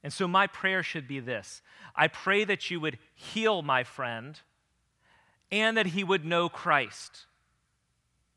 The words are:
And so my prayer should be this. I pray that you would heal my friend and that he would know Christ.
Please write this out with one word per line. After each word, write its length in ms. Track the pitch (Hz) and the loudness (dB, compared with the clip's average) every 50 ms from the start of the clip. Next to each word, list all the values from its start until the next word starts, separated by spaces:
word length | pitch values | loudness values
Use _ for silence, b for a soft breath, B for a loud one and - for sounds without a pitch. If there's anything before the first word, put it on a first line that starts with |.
| - | -8
And 80 | 143 | -10
so 160 | - - 196 175 | -4 -4 -4 2
my 180 | 175 190 196 | 4 2 2
prayer 380 | 190 - - - 190 190 185 170 | 2 -2 -2 -2 0 0 0 -2
should 240 | - - 165 135 123 | -4 -6 -8 -8 -8
be 100 | 139 139 | -8 -8
this. 420 | 120 123 123 107 101 - - - B B B B B B B | -4 -4 -6 -6 -6 -10 -18 -20 B B B B B B B
I 100 | - 151 | 2 2
pray 380 | 160 - - - 190 196 202 214 | 2 2 -2 0 2 2 2 4
that 260 | 196 202 185 - - | 2 0 -2 -2 -6
you 80 | 180 170 | -6 -2
would 180 | 151 156 143 - _ _ _ | -4 -4 -4 -6 _ _ _
heal 460 | _ - - - 214 220 220 214 180 | _ -16 -8 -4 0 2 2 2 2
my 200 | 156 143 131 127 | 2 2 2 2
friend 560 | 123 - - - 131 120 117 113 117 139 151 - _ _ _ _ _ _ _ _ _ _ _ b b b b b b b b b b _ | 2 0 -6 -8 -6 -6 -6 -6 -8 -12 -16 -18 _ _ _ _ _ _ _ _ _ _ _ b b b b b b b b b b _
and 260 | 190 208 220 220 226 | 0 2 2 4 4
that 100 | 226 214 | 2 2
he 180 | 185 156 196 196 | 2 0 -2 0
would 200 | 170 196 185 151 | 2 0 0 2
know 240 | 160 175 170 175 170 | 0 2 2 2 0
Christ. 800 | - - - 175 151 143 127 101 - - - - - - - _ _ _ _ _ _ _ _ _ _ _ _ _ _ _ _ _ _ _ _ _ _ | -2 -4 2 4 4 4 2 0 -8 -16 -18 -18 -18 -20 -20 _ _ _ _ _ _ _ _ _ _ _ _ _ _ _ _ _ _ _ _ _ _